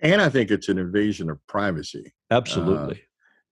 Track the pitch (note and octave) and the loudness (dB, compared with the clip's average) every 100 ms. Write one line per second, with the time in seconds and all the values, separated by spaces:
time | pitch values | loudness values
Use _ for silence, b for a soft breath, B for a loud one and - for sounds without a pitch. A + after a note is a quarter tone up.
0 | D#3 G3+ E3+ C3+ G#2+ G2+ - F#2 F2 G2+ | 2 4 4 2 2 0 0 -2 0 0
1 | G#2+ G2+ E2 D2 - G#2 G2+ D#2+ D2 - | 0 -2 -6 -8 -8 -4 -2 -4 -8 -14
2 | - _ - A#2+ A#2+ G2 E2 D2+ C#2+ - | -16 _ 0 0 0 -2 0 0 -2 -8
3 | _ _ _ _ _ | _ _ _ _ _